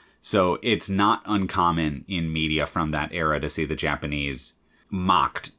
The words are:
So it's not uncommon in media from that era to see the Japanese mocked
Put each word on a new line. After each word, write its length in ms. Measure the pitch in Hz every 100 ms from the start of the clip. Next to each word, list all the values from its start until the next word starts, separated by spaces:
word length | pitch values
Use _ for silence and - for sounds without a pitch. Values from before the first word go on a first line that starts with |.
| _ _
So 360 | - 104 90 87
it's 280 | 117 101 -
not 320 | 98 101 113 -
uncommon 800 | 104 92 101 87 82 78 69 76
in 240 | 92 82
media 340 | 80 78 76 71
from 240 | 87 80
that 220 | 76 71
era 260 | 87 78 76
to 100 | 73
see 160 | - 76
the 100 | 76
Japanese 800 | 78 73 76 73 71 65 - - _ _ -
mocked 640 | 95 92 87 69 - -